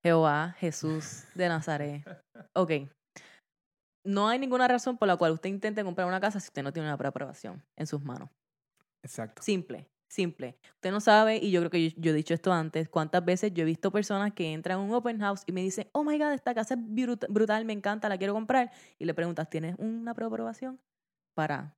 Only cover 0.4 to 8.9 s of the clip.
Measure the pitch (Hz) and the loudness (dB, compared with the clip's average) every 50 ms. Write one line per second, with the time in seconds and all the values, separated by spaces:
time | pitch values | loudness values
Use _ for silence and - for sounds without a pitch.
0.4 | 156 175 175 - - 165 151 - - 156 156 156 147 - - - - - - 180 | -2 -4 -6 -4 -4 -4 -4 -2 -4 -2 -2 -4 -6 -10 -14 -16 -18 -14 -4 -2
1.4 | 180 175 165 160 156 170 151 147 147 147 147 147 147 - - - _ _ _ 233 | 0 0 0 0 -2 -2 -2 -2 -2 -6 -6 -10 -12 -14 -20 -20 _ _ _ -20
2.4 | - _ _ 180 185 160 160 143 139 139 _ _ _ _ _ - - - - _ | -20 _ _ 0 2 2 0 -2 -2 -8 _ _ _ _ _ -20 -20 -20 -20 _
3.4 | _ _ _ _ _ _ _ _ _ _ _ _ _ 196 196 196 208 220 233 254 | _ _ _ _ _ _ _ _ _ _ _ _ _ -2 0 2 2 2 2 0
4.4 | 277 262 247 247 254 247 247 240 - 262 247 233 220 196 180 165 175 160 160 165 | 0 0 2 4 4 4 4 2 2 -2 0 2 4 4 4 6 4 2 2 0
5.4 | - 196 196 196 - 214 208 214 202 185 175 190 185 180 185 190 190 220 208 202 | -2 -6 -4 -2 -4 -4 -2 -2 -4 -2 -2 -2 -2 0 0 0 0 0 -2 -2
6.4 | - - _ 143 135 139 139 165 156 151 147 143 139 139 - - 139 135 - - | -8 -6 _ -6 -6 -4 -4 -4 -4 -4 -2 -2 -4 -4 -4 -4 -8 -8 -10 -14
7.4 | - - 180 147 _ _ _ - 156 147 - 147 143 139 123 135 - - _ _ | -14 -14 -14 -14 _ _ _ -8 -6 -4 -4 -6 -6 -8 -10 -10 -12 -16 _ _
8.4 | _ _ _ _ _ _ _ _ _ _ | _ _ _ _ _ _ _ _ _ _